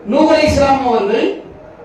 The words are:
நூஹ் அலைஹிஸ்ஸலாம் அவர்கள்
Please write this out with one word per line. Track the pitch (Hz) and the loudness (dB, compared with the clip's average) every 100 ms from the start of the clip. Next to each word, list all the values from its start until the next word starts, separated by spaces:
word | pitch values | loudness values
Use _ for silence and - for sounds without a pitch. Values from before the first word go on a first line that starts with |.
| 202 | -4
நூஹ் | 277 311 | 0 2
அலைஹிஸ்ஸலாம் | 311 302 277 277 269 254 | 2 2 2 2 0 0
அவர்கள் | 226 202 233 359 - - - - - | 0 0 -2 -2 -6 -14 -20 -20 -20